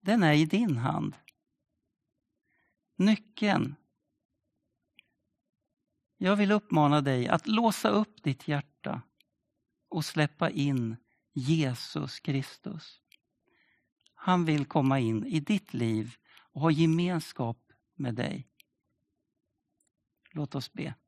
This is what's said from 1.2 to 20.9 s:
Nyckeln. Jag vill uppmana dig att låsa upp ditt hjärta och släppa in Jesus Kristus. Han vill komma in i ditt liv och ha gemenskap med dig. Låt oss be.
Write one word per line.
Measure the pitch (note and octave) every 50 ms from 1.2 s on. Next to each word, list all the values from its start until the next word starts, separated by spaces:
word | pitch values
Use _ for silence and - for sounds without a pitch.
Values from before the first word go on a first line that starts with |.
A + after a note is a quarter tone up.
| _ - _ _ _ _ _ _ _ _ _ _ _ _ _ _ _ _ _ _ _ _ _ _ _ _ _ _ _ _ _ _ _ _ _
Nyckeln. | - F#3 G#3 A3 - - _ _ - G#3+ G#3 - - - C3 D3 _ _ _ _ _ _ _ _ _ _ _ _ _ _ _ _ _ _ _ _ _ _ _ _ _ _ _ _ _ _ _ _ _ _ _ _ _ _ _ _ _ _ _ _ _ _ _ _
Jag | _ F3+ F#3 G#3
vill | G3+ G#3 G3
uppmana | G#3 G#3 - _ - D#3 D3+ C#3+ D3 D3+
dig | C3+ C#3 C3 B2 A#2+
att | - - - -
låsa | - A3 A3 A#3 A3+ - - - G#3+
upp | G#3 G#3 G#3+ - _ - -
ditt | D3 C3 - -
hjärta | - D3 C#3+ - _ _ _ - - - A#2+ - _ _ _ _ _ _ _ _ _ _ _ _ _ _ _ _ _
och | - E3 D3+
släppa | - - D#3 D3+ C#3+ _ - E3+ D#3+
in | - - C#3+ C#3+ C#3 B2+ A#2+ A2 A2+ A#2 _ _ _ _ _ _ _
Jesus | C#3+ B2 C#3 E3 D#3+ D3 C3 B2 - - - - D#3 C#3+ B2+ - -
Kristus. | - - C3+ C3+ C3 - - _ _ - - D#3+ - - - _ _ _ _ _ _ _ _ _ _ _ _ _ _ _ _ _ _ _ _ _ _ _ _
Han | - - F#3 F#3 F3+ E3+
vill | D#3+ D3+ D3 C#3
komma | - - D#3 C3+ C3+ C3+ C3+
in | A#2+ A2+ A2+ G#2+ G#2+
i | C4+ F#3+ D#3
ditt | C#3+ - G#3+ F#3+ _ - -
liv | A#2 A#2+ A2+ A2+ A2 G#2+ A#2 - _ _ _ _ -
och | _ _ _ C3+
ha | D3 E3
gemenskap | D#3 C#3+ E3 D#3+ D#3+ E3+ F3 F3+ F3+ D#3+ D#3 - - - B2+ A2+ A#2 _ _ _ _ _ _ _ _
med | - C#3 B2 A2
dig. | A#2 - - - - C3 _ _ _ _ _ _ _ _ _ _ _ _ _ _ _ _ _ _ _ _ _ _ _ _ _ _ _ _ _ _ _ _ _ _ _ _ _
Låt | _ D#3+ D3 - -
oss | C#3 B2+ - _
be. | - C#3+ C3